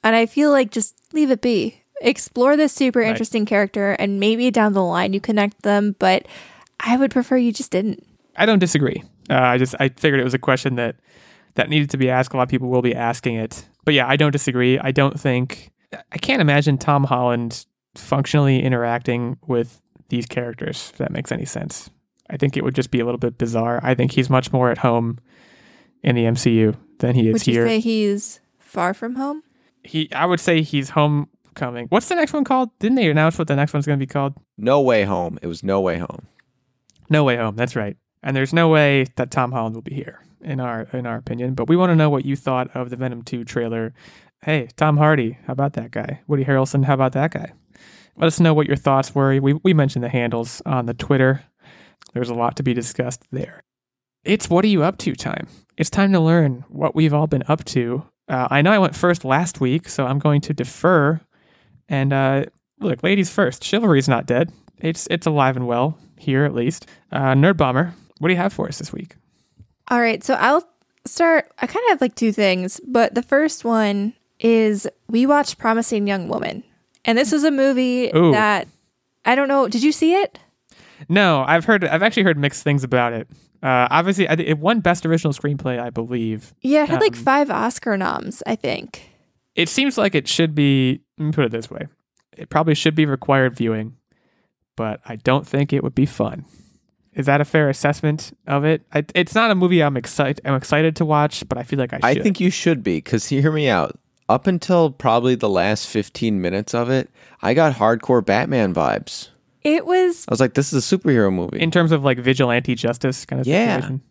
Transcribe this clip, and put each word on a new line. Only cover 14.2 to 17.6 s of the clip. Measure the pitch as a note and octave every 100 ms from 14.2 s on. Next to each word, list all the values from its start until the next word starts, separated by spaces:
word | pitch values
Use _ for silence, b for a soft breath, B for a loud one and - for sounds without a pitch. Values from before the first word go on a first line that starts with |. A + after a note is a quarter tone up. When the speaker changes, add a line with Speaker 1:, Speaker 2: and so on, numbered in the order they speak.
| D3
Speaker 2:
disagree. | C#3 - B2 B2 C3
I | C3+
don't | C3+ C#3 D3
think, | C#3+ B2 B2+ - - _ _ - -
I | -
can't | - C4+
imagine | D3+ C#3+ D3 C3+
Tom | - C#3+
Holland | C3+ B2 B2 A#2+ A#2 A#2